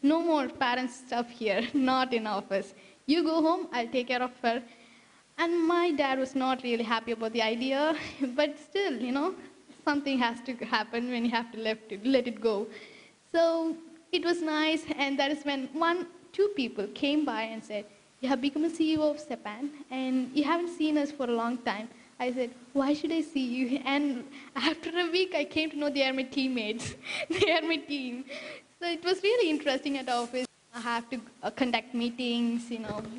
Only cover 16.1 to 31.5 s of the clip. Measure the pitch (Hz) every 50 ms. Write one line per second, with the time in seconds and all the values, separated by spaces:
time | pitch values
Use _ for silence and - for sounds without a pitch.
16.1 | - - - - - - 403 415 403 - 254 226 - - 196 208 - - - 277
17.1 | 285 302 302 269 226 220 226 220 226 220 - - 214 208 208 - - - - _
18.1 | _ _ - 254 277 247 247 285 277 311 302 339 330 - 320 311 311 302 302 302
19.1 | 294 294 - - 254 226 - 208 208 226 269 285 294 285 277 - 254 262 262 262
20.1 | 262 262 254 247 - 294 285 277 330 339 349 349 - - 311 311 302 302 285 285
21.1 | 294 - 262 240 240 226 226 233 247 240 - - 190 202 214 226 - - - -
22.1 | - _ 262 254 240 262 254 240 - - - - - 277 269 269 294 294 - 302
23.1 | 330 330 311 311 - 277 262 247 240 254 262 240 262 277 - 262 277 285 294 285
24.1 | 269 240 226 - - - - - - 269 233 311 320 330 - 330 330 349 359 339
25.1 | 320 370 381 370 359 302 294 302 - 311 311 320 311 294 294 294 269 277 269 262
26.1 | 262 269 262 262 - 285 262 262 254 240 214 208 220 226 - - - - - -
27.1 | - - - - 330 370 403 403 330 330 320 330 330 311 - - 285 285 262 254
28.1 | 240 247 269 - 285 - - - - - - _ _ _ 349 349 339 330 339 349
29.1 | 381 370 - 403 466 494 453 330 302 285 - 294 262 277 285 294 277 269 262 262
30.1 | 247 240 240 233 247 254 254 - _ _ _ _ - 240 226 240 233 233 233 233
31.1 | 262 233 208 - - - - 240